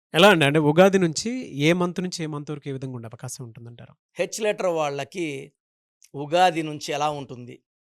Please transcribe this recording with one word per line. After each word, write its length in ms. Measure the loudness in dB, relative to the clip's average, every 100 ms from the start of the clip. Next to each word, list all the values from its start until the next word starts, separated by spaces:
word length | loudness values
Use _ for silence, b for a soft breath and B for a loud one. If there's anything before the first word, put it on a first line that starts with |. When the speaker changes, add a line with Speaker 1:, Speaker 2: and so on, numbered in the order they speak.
| _
Speaker 1:
ఎలా 160 | 6 6
అండి? 140 | 8
అంటే 140 | 4 4
ఉగాది 400 | 4 6 6 6
నుంచి 480 | 2 0 -6 -8 -10
ఏ 240 | 0 2
మంత్ 280 | 2 0 -4
నుంచి 220 | -8 -8
ఏ 40 | -8
మంత్ 240 | -8 -10
వరకు 180 | -10 -10
ఏ 40 |
విధంగా 220 | -10 -10
ఉండే 120 | -10 -14
అవకాశం 380 | -14 -14 -14
ఉంటుందంటారు? 500 | -16 -16 -20 -20 -20 _ _ -6
Speaker 2:
హెచ్ 220 | -6 -2
లెటర్ 260 | -4 -2 -2
వాళ్ళకి 840 | 0 -2 -4 -8 -6 -6 -8 -12 _ _ _ _ _ _
ఉగాది 480 | -12 -2 4 4 2
నుంచి 300 | -4 -8 -8
ఎలా 180 | -4 -4
ఉంటుంది? 520 | -4 -10 -14 -16 -20 _ _